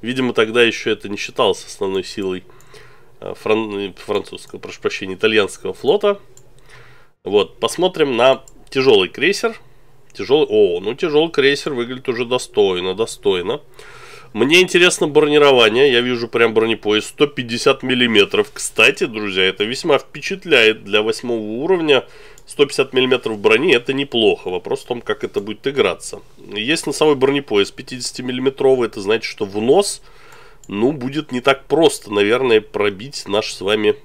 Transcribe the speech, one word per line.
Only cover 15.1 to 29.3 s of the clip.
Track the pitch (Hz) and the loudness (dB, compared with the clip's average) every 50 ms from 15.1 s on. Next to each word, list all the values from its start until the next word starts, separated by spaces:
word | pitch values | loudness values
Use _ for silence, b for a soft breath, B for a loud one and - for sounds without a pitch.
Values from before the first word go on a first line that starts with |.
| 139 151 156 147 147 151 143 143 135 123 117 107 104 120 139 147 | 4 2 4 4 4 4 6 6 6 6 6 4 4 4 4 4
Я | 123 120 | 4 2
вижу | 120 123 123 117 120 113 | 2 0 -2 -4 -4 -4
прям | - 120 117 113 110 | 0 2 2 2 2
бронепояс | 110 110 113 113 104 - 104 104 107 104 | 2 0 0 -2 -2 0 0 0 0 0
сто | - - - 147 | -4 0 0 0
пятьдесят | 147 - - 127 117 117 117 - 143 127 - | 0 0 -8 -8 -8 -6 0 2 2 2 2
миллиметров. | - 131 131 123 123 120 113 104 98 - - 98 104 - | 0 -4 0 0 2 2 4 4 2 4 2 0 -2 -2
Кстати, | - - - - - - 113 127 135 - 202 | -4 -12 -12 -10 0 2 2 2 4 0 -4
друзья, | 147 110 110 107 101 92 92 | -6 -4 -6 -8 -4 -2 0
это | 92 95 92 - 104 | 0 0 0 -2 -4
весьма | 110 123 135 - 175 143 143 | -4 -4 -6 0 0 0 0
впечатляет | - - - 147 - - 196 185 - 185 151 127 113 110 110 120 113 | 0 -6 -16 -12 -8 -8 -10 -10 -2 2 4 4 6 4 2 0 -6
для | 101 98 104 | -2 0 0
восьмого | 107 113 110 - - 120 120 113 | 0 0 -4 -4 -4 -6 -6 -6
уровня. | 107 104 110 117 143 170 190 175 160 151 139 127 - B B B B B B B B | -6 -8 -8 -8 -2 0 0 0 2 2 2 2 2 B B B B B B B B
Сто | - - - 143 | -20 0 0 0
пятьдесят | 139 - - 135 123 | 0 2 -4 -4 -2
миллиметров | - 131 131 127 127 120 - 120 110 104 | 0 0 2 2 0 0 0 -4 -8 0
брони — | 98 110 110 117 143 190 117 | 2 2 2 4 4 2 2
это | 120 120 - | 2 2 -2
неплохо. | 135 135 143 135 - 120 113 101 87 - - 92 | -4 -4 -4 -4 -2 2 2 2 2 0 -4 -6
Вопрос | 90 90 - - 127 135 - | -6 -6 -4 -6 -8 -8 -6
в | |
том, | - - - | -8 -8 -8
как | - - - - - | -6 -8 -8 -6 -6
это | 107 - 107 | -6 -6 -6
будет | 101 107 107 - - | -8 -8 -12 -8 -8
играться. | 139 143 139 110 95 82 - - - - 95 - - - - | -6 -2 0 0 0 0 -4 -10 -16 -16 -16 -18 -20 -20 -20
Есть | - - 101 104 107 123 156 160 - | -20 -12 -10 -8 -2 -2 -2 -2 -2
носовой | 156 143 - 156 156 147 | -6 -2 0 2 2 4
бронепояс | 131 131 135 139 143 139 - 110 101 - 190 | 4 2 0 0 0 -4 0 0 0 0 0
пятидесятимиллиметровый, | - - 127 - 131 127 123 - - - 127 127 127 127 127 135 135 - 139 135 131 127 120 | -4 -16 -16 -14 -12 -10 -10 -10 -10 -10 -10 -8 -6 -2 -2 -2 -2 2 2 2 2 2 0
это | 107 - 113 | -4 -4 -8
значит, | 98 98 110 117 - | -4 -2 -2 -2 -4
что | - | -8